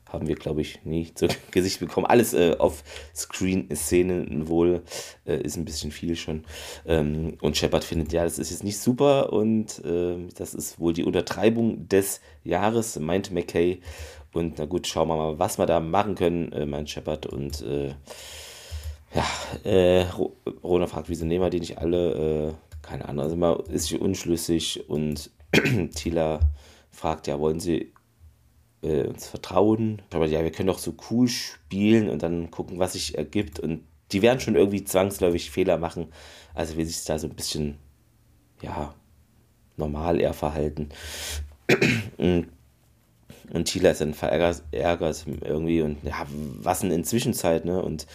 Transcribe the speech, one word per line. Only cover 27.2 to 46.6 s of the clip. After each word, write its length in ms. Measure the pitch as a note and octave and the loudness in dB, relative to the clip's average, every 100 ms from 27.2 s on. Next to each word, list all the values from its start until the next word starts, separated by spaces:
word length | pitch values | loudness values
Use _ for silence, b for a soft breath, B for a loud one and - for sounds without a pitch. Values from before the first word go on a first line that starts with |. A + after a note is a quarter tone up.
| - | -4
"Ja, 120 | C#2+ | 0
wollen 200 | D#2 E2 | 0 0
Sie, 320 | F2 D#2+ - _ _ _ - _ _ _ _ _ | 0 0 -2 _ _ _ -20 _ _ _ _ _
äh, 240 | D#2 D2 - | -2 0 0
uns 200 | D2 - | -6 -12
vertrauen?" 720 | - - F#2 G#2+ A2 A2 G#2+ - | -12 -2 4 6 4 0 -4 -6
Aber 140 | E2 D#2 | 0 2
"Ja, 160 | D#2 | 2
wir 80 | D#2+ | 0
können 160 | - F#2 | 0 -2
doch 100 | F2 | -2
so 140 | F2 - - | -4 -10 -4
cool 180 | A2+ B2 | 2 2
spielen 800 | A#2+ - - - F#2+ G#2+ A2+ G2+ | 2 -8 -14 -8 0 4 6 4
und 120 | D#2 | -2
dann 280 | E2+ E2+ E2 | -2 -2 -6
gucken, 260 | - - F2+ | -8 -10 -2
was 140 | F#2 | -2
sich 240 | - - - | -2 -6 -4
ergibt." 420 | D2+ G#2 - - | -2 -2 -4 -6
Und 220 | D#2 D#2+ - _ - | -4 -6 -8 _ -4
die 100 | G2 | 4
werden 180 | A2+ C3 | 4 4
schon 160 | A#2 E2 | 2 4
irgendwie 280 | G2 G2+ | 6 4
zwangsläufig 680 | - F#2 G2 - F#2 F2 - | 2 2 2 2 2 2 -2
Fehler 260 | F#2+ F#2 E2 | 0 2 2
machen. 300 | E2 F2 D#2+ B B B B | 0 -6 -10 B B B B
Also 240 | - D#2+ D#2+ | -6 -4 -2
wie 80 | E2 | -4
sich 180 | D#2+ - | -4 -4
da 120 | D#2 | -4
so 80 | D#2 | -4
ein 80 | - | -8
bisschen, 420 | - D#2 D2 D2 - _ _ _ _ _ _ _ | -6 -4 -4 -6 -18 _ _ _ _ _ _ _
ja, 320 | - - D2 - _ _ _ _ _ _ _ - | -10 -8 -8 -10 _ _ _ _ _ _ _ -6
normal 460 | D#2 D2 E2+ E2+ | -4 -2 0 2
eher 120 | D#2 | 2
verhalten. 560 | - D2+ D2+ D2 D2 D2 B B B B B B - - | 2 -2 0 -2 -2 -8 B B B B B B -10 0
<clears throat> 500 | - - A2+ G2+ - | 4 4 2 -4 0
Und, 300 | F2+ F2 - - _ _ _ _ _ _ _ - - | 2 2 0 -12 _ _ _ _ _ _ _ -20 -6
und 120 | E2+ - | -4 -2
Tila 260 | F2+ F2+ | 4 4
ist 100 | D2+ | 4
dann 120 | D2+ | -2
verärgert, 500 | D2+ - D#2 E2+ E2 - | -2 0 2 2 0 -6
ärgert 540 | - E2+ E2+ E2 D#2 D2+ C#2 | -2 0 2 0 -2 -8 -8
irgendwie 400 | - D2+ E2 E2 | -4 -2 2 2
und, 160 | D2+ D2+ | 0 -4
"Ja, 220 | D2 D#2+ D2 D2 D2+ G#1+ | -6 -6 -8 -8 -10 -6